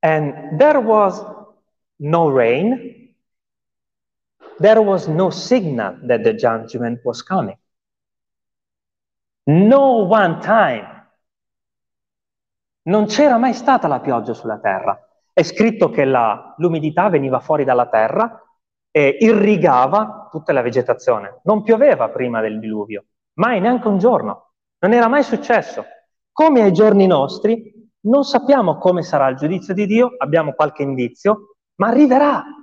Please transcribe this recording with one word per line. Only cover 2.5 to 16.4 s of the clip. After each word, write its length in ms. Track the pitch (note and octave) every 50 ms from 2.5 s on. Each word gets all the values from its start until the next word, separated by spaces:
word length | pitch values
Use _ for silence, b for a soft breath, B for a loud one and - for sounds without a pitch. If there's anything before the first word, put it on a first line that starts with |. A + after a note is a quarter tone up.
| A#2+ C#3 F3+ A3 C4 B3+ - - - - _ _ _ _ _ _ _ _ _ _ _ _ _ _ _ _ _ _ _ _ _ _ _ _ _ _ _ _ _ - - -
There 220 | - G#3 A3 A3
was 260 | A3 G3+ G3 F3 D3
no 220 | - D3+ E3 F#3+ F3+
signal 720 | - - - - B3 C4 G3 D#3+ C3+ A#2 G#2+ F#2+ F2 - -
that 160 | B2 B2 A2+ G#2+
the 100 | A#2 G#2+
judgment 680 | G#2+ - A#2+ A2+ A2+ - - - B2+ A#2+ A#2 A#2+ A#2+ _
was 180 | B2 A#2 -
coming. 360 | - _ F#3+ F#3+ C3+ G2 F2 _ _ _ _ _ _ _ _ _ _ _ _ _ _ _ _ _ _ _ _ _ _ _ _ _ _ _ _ _ _ _ _ _ _ _ _ _ _
No 600 | - D3+ E3+ G3 G#3+ C4 C#4 C#4 C4+ B3 A3+ G3+
one 360 | F3 G#3+ A3 G3 E3+ D#3+ -
time. 580 | - E3+ G#3+ A3+ G3 D3+ B2 G#2+ G2 - - - _ _ _ _ _ _ _ _ _ _ _ _ _ _ _ _ _ _ _ _ _ _ _ _ _ _ _ _ _ _ _ _ _ _ _ _ _ D#3+
Non 160 | F#3 G#3+ G#3
c'era 320 | G#3 G#3+ - D4 D4 B3
mai 160 | A3+ B3 C4 A#3
stata 340 | - - - C4 A#3+ -
la 120 | D#3 C#3+ B2
pioggia 340 | - C#3+ B2+ A#2 G#2+ A2 A2+
sulla 240 | - - A#2 G#2+
terra. 420 | G2+ - G#2+ F#2+ F#2+ - G#2 G2 - _ _ _ _ _ _
È 120 | _ - D#3+
scritto 460 | E3 - - G#3+ A3+ A3 G#3 F3+ D3+
che 160 | - - C#3
la, 500 | C3+ C3 B2 A#2 A2 G#2 -